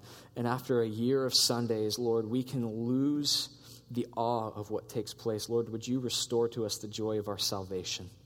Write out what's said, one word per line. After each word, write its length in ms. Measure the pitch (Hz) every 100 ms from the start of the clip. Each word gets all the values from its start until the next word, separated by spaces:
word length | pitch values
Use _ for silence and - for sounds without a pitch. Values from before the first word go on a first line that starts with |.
| - - - -
and 120 | 120
after 340 | 127 127 123
a 60 | 113
year 360 | 110 120 135
of 120 | 131 -
Sundays, 640 | - 120 120 113 107 110
Lord, 280 | 123 113 110
we 140 | 123
can 220 | 127 135 117
lose 840 | 110 117 127 139 147 143 - - - - - -
the 180 | 120 117 -
awe 340 | 117 120 110 104
of 160 | 107
what 160 | 107 -
takes 260 | 110 104
place. 360 | - 117 107 101
Lord, 180 | 117 117
would 160 | 113 113
you 140 | 127
restore 480 | 123 - - 117 117
to 160 | 117 110
us 120 | -
the 100 | -
joy 320 | - 110 107
of 80 | 104
our 100 | 98
salvation? 720 | - 101 95 95 90 - 90 -